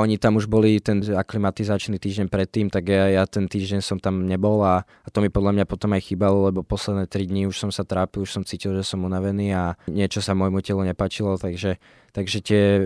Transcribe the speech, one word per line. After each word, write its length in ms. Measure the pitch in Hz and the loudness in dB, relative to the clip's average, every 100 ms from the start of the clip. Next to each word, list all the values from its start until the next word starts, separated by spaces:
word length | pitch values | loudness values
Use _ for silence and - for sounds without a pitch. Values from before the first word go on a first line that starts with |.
oni 160 | 107 107 | 4 4
tam 160 | 117 107 | 2 2
už 160 | 107 | 2
boli 320 | 110 107 107 | 4 6 4
ten 160 | - 104 | 2 -2
aklimatizačný 960 | 101 98 98 113 101 95 104 101 - 98 | 0 -2 -2 -2 -2 -2 -2 -2 -2 -6
týždeň 320 | 101 98 98 | -4 -4 -2
predtým, 400 | 101 95 - 104 | -2 -2 0 0
tak 240 | 98 87 | 0 2
ja, 160 | 98 98 | 2 4
ja 160 | 95 | 4
ten 240 | 95 - 95 | 2 0 -2
týždeň 320 | 104 95 98 | -2 -2 -4
som 240 | - 98 | -4 -4
tam 240 | 95 95 92 | -2 -2 0
nebol 320 | 92 104 107 101 | 0 2 4 4
a, 160 | 92 | 2
a 240 | - _ - | 0 _ -8
to 160 | - | -2
mi 80 | 104 | 0
podľa 240 | 101 98 101 | 2 2 2
mňa 100 | 98 | 0
potom 280 | 92 107 98 | -2 0 0
aj 160 | - | -2
chýbalo, 400 | 92 101 98 98 | 0 2 4 2
lebo 80 | 92 | 0
posledné 480 | 87 101 - 101 95 | -2 -4 -4 -4 -4
tri 160 | 101 | -4
dni 240 | 95 98 98 | -2 -2 -2
už 80 | 95 | -2
som 160 | 104 | -6
sa 160 | - 98 | -4 -2
trápil, 400 | 92 92 - 98 | 0 -2 -2 -6
už 80 | - | -6
som 80 | |
cítil, 320 | 95 90 101 95 | -6 -6 -4 -2
že 80 | |
som 160 | 95 98 | -2 -4
unavený 520 | 90 92 98 98 101 | -2 -2 -2 -2 0
a 120 | 95 87 90 - | 0 -2 -4 -6
niečo 360 | 85 98 - | -2 -2 -2
sa 80 | 98 | -2
môjmu 320 | 95 95 95 | 0 0 0
telu 160 | - 98 | -2 -2
nepáčilo, 560 | 95 90 98 - 104 95 | -2 -2 -4 -2 -2 -2
takže, 400 | 95 90 95 92 _ _ _ - | -4 -4 -4 -4 _ _ _ -8
takže 240 | 95 104 | -4 -4
tie 240 | - 104 101 101 | 2 4 6 4